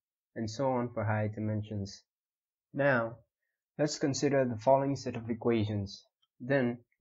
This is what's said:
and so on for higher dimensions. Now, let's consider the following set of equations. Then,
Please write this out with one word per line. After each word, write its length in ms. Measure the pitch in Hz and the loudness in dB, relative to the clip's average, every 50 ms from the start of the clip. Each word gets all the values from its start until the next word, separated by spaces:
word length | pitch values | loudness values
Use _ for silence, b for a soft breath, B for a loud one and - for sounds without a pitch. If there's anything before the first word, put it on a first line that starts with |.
| _ _ _ _ _ _ _ | _ _ _ _ _ _ _
and 160 | 120 113 107 | -6 -6 -6
so 220 | - - 139 131 | -4 -2 0 0
on 220 | 131 120 120 120 - | 0 0 -2 -2 -2
for 100 | 110 104 | -2 0
higher 240 | 110 107 107 107 107 | 0 0 0 0 -2
dimensions. 760 | 107 107 107 107 107 107 104 - 110 101 98 98 - - - _ _ _ _ _ _ _ _ _ _ _ _ _ - | -2 -4 -4 -2 -2 -4 -4 -4 -6 -6 -6 -8 -10 -14 -20 _ _ _ _ _ _ _ _ _ _ _ _ _ -4
Now, 440 | 135 139 143 131 120 117 113 113 - - _ _ _ _ _ _ _ _ _ _ - | 0 2 4 4 4 2 -2 -6 -12 -18 _ _ _ _ _ _ _ _ _ _ -2
let's 220 | 147 147 - - | -2 -2 0 0
consider 460 | - 143 127 - 151 139 139 135 131 | -2 -2 0 0 2 2 4 4 2
the 160 | 123 117 107 - | 2 0 0 4
following 320 | 135 135 139 139 139 139 | 4 4 6 4 2 -2
set 220 | 135 - 127 120 117 | -2 -4 -6 -6 -6
of 120 | 113 117 | -4 -6
equations. 760 | 117 117 - 120 117 113 104 104 107 101 98 95 - - - _ _ _ _ _ _ _ | -6 -2 2 2 2 4 2 2 0 -2 -4 -6 -8 -14 -20 _ _ _ _ _ _ _
Then, 380 | 127 123 139 139 127 120 120 120 - _ _ _ | -4 0 2 2 2 2 -2 -4 -10 _ _ _